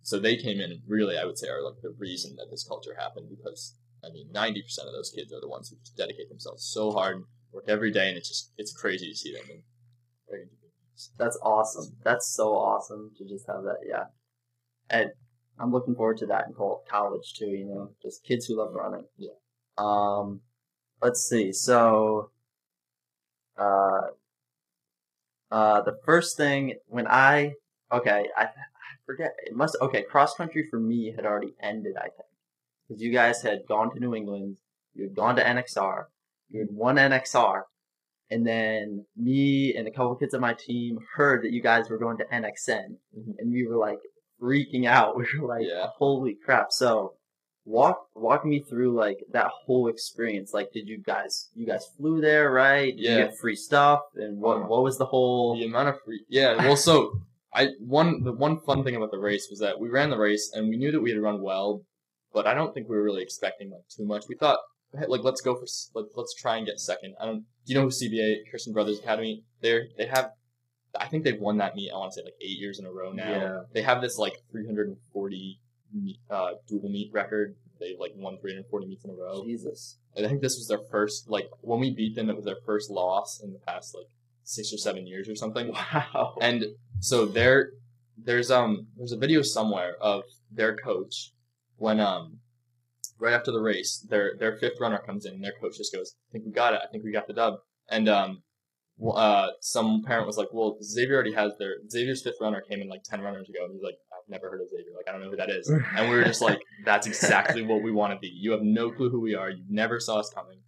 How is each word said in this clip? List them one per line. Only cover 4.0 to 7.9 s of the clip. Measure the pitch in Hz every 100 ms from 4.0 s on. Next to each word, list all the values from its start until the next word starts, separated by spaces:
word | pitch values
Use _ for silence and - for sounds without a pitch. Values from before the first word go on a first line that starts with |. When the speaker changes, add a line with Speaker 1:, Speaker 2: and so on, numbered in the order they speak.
Speaker 1:
I | 82
mean, | 80 -
ninety | 101 113 101
percent | - - 69
of |
those | 60 -
kids | - 73
are | 64
the | 69
ones | 64 60
who | -
just | - -
dedicate | 92 - -
themselves | - - - -
so | 110 107
hard, | 104 95 92 92 _ _
work | 98 -
every | 107 110